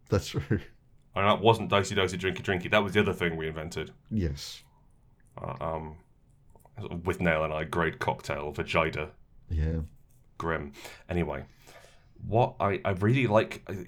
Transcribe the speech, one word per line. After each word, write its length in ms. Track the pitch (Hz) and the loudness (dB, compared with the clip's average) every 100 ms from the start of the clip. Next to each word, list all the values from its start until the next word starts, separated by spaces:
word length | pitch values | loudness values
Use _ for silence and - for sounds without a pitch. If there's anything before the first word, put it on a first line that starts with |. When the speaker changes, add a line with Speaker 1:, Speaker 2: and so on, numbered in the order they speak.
| - | 0
Speaker 1:
That's 180 | 98 - | 0 0
true. 140 | - - 107 - - _ - _ | -4 -2 -2 -4 -20 _ -20 _
Speaker 2:
And 120 | - 101 | 0 2
that 140 | 104 | 6
wasn't 300 | 110 110 90 | 6 6 4
Dicey 240 | 101 98 | 2 2
Dicey 240 | 101 92 90 | 2 0 0
Drinky 240 | 92 87 | -2 -2
Drinky. 280 | - 92 - | -2 -2 2
That 120 | 107 | 2
was 80 | 101 | 4
the 80 | 101 | 2
other 120 | 101 | 2
thing 240 | 87 87 80 | 2 -2 -2
we 120 | 80 | -6
invented. 440 | 80 80 78 76 - - | -6 -8 -6 -8 -10 -6
Speaker 1:
Yes. 520 | 110 82 69 - - - _ _ _ _ _ - - | -2 0 -2 -10 -14 -20 _ _ _ _ _ -20 -12
Speaker 2:
Uh, 140 | - 65 | -10 -6
um, 360 | 80 80 78 82 _ _ _ _ - - - - - 85 | -6 -6 -8 -14 _ _ _ _ -20 -20 -20 -14 -10 -6
with 160 | 87 85 | -4 0
Nail 220 | 87 78 | 2 2
and 80 | 78 | 0
I, 120 | 78 | -2
grade 340 | 78 85 80 - | -4 0 0 0
cocktail, 540 | - 69 - 71 73 | -4 -4 -4 -6 -6
vagina. 580 | 76 78 85 80 78 76 - - - - | -6 -2 2 0 -2 -8 -10 -20 -18 -6
Speaker 1:
Yeah. 320 | 80 78 82 80 - - _ _ - | -2 0 -2 -6 -12 -20 _ _ -8
Speaker 2:
Grim. 360 | 82 80 71 - - - - | -4 -4 -6 -12 -18 -14 -4
Anyway, 360 | 87 76 69 - - - - - - - - - | -2 -2 -4 -10 -18 -20 -20 -20 -20 -20 -14 0
what 280 | 107 - - | 2 2 2
I, 200 | 101 92 | 0 2
I 60 | - | 0
really 360 | 90 104 135 113 | 2 4 4 6
like, 360 | 107 98 - - | 4 4 -4 -10
uh, 60 | 95 | -10